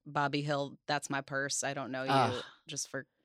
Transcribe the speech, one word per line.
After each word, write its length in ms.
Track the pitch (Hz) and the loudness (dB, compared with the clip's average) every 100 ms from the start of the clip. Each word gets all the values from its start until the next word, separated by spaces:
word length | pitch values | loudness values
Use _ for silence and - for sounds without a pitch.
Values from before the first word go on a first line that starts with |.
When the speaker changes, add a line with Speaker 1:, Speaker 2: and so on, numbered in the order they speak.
| - | -4
Speaker 1:
Bobby 360 | 143 143 143 | 0 2 2
Hill, 360 | 147 143 143 - - | 0 0 -2 -6 -2
That's 220 | 147 - | -2 0
My 120 | 139 | -4
Purse, 420 | 135 135 139 - | -2 -2 -2 0
I 100 | 135 | -2
Don't 160 | 139 120 | -2 -4
Know 120 | 131 | -2
You, 60 | 131 | 4
Speaker 2:
Ugh. 340 | 139 117 123 - - - | 6 6 2 -6 -14 -10
Speaker 1:
just 220 | 143 - | -8 -6
for, 160 | 135 127 _ | -6 -8 _